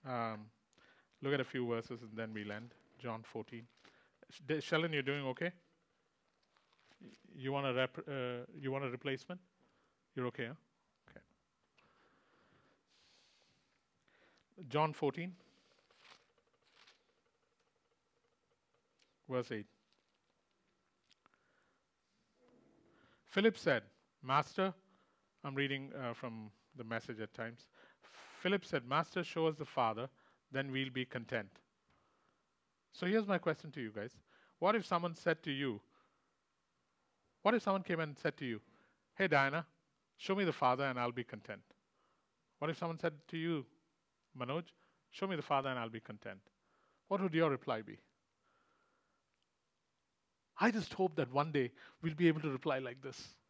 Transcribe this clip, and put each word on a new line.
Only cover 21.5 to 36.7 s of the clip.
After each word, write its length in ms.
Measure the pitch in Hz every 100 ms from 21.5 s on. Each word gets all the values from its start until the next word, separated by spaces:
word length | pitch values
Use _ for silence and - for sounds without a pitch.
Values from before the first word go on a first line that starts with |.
| _ _ _ _ _ _ _ _ _ _ _ _ _ _ _ - _ _
Philip 320 | - 220 -
said, 260 | 170 123 - _ _ _
"Master," 500 | 127 139 - - 190 - _ _ _ _ _ _
I'm 100 | 143
reading, 380 | 135 139 139 135
uh, 200 | 135 123
from 380 | 117 127 113 107 _ _ 131
the 80 |
Message 360 | 113 113 - 110
at 140 | 110
times. 340 | - 117 120 - - - _ - - - - 185
Philip 160 | 196
said, 240 | - 147 120
"Master, 380 | 147 170 185 170
show 220 | 170 160
us 80 | 151
the 80 | 143
Father, 420 | - 117 110 131 _ - _ _
then 180 | 135 139
we'll 180 | 131 135
be 140 | 127
content." 460 | 123 123 113 120 98 - _ _ _ _ _ _ _ _ _ _ _ _ _
So 120 | - 180
here's 220 | 220 202
my 100 | 180
question 340 | 170 151 156
to 80 | 143
you 100 | 113
guys. 220 | 107 107 - _ - - _
What 140 | 180
if 120 | 214 175
someone 300 | 175 175 165
said 280 | 175 160
to 80 | -
you, 300 | 139 139 104 _ _ _ _ _ _ _ _ _